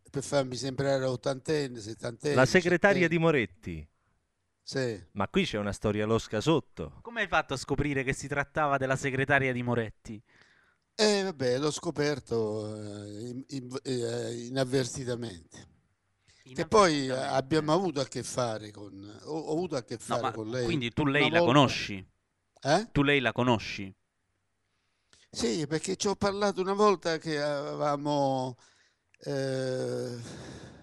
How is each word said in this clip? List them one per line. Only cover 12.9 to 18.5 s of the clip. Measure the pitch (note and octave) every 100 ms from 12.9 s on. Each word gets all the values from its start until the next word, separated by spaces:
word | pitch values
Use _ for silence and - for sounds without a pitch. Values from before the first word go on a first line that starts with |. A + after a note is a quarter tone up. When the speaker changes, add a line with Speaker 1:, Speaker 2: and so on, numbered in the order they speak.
| G#2 G#2 G#2 A#2+
Speaker 1:
in-, | B2 C#3
in-, | C3+ B2 C3
eh, | - B2 A#2 A#2+ A#2+ A#2+ A#2+
inavvertitamente. | C3+ B2+ C3+ B2+ C#3 B2 A#2 A2+ F2 - - - _ _ _ _ _ _ _ C3
Che | C3 D#3+
poi, | G#3+ F#3
eh, | D3 C3
Speaker 3:
Inavvertitamente. | C3 C#3 C3+
Speaker 1:
abbiamo | C3+ D#3+ D3+
avuto | E3 F#3+ C#3
a | C3
che | C3
fare | A2+ C3+ A#2+